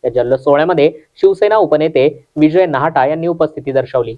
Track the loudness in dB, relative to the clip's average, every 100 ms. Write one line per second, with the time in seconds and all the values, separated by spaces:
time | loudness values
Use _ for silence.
0 | -2 -2 0 0 0 0 0 2 0 -2
1 | _ _ 0 2 0 2 2 0 0 0
2 | 0 -2 _ 0 2 2 0 0 -2 0
3 | 0 -2 -4 -2 -4 -4 -4 -4 -2 -4
4 | -4